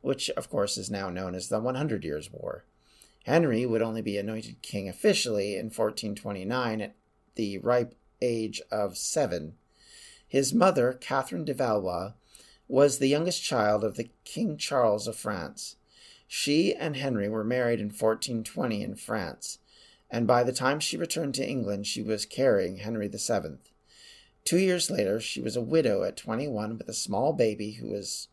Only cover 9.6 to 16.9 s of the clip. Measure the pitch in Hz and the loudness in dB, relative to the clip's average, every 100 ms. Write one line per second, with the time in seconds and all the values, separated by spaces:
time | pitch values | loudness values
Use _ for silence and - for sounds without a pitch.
9.6 | _ _ - - - - _ 135 139 233 | _ _ -20 -20 -20 -20 _ 2 4 6
10.6 | 185 156 123 127 - 135 131 175 151 131 | 6 6 2 0 -2 -2 0 -4 -4 -2
11.6 | 127 107 92 87 95 - _ - - _ | 2 2 0 -2 -4 -10 _ -20 -20 _
12.6 | _ 131 143 139 135 147 170 170 - 123 | _ 6 6 6 4 4 2 -2 0 2
13.6 | 104 107 107 - - _ - - 220 151 | 4 4 2 -2 -8 _ -14 -4 -2 -2
14.6 | - 139 120 107 117 110 - 101 76 - | 0 4 4 4 0 -6 -4 -4 -6 -10
15.6 | - - _ _ - - _ - - 151 | -14 -14 _ _ -20 -20 _ -4 2 4
16.6 | 185 - 165 | 4 0 -2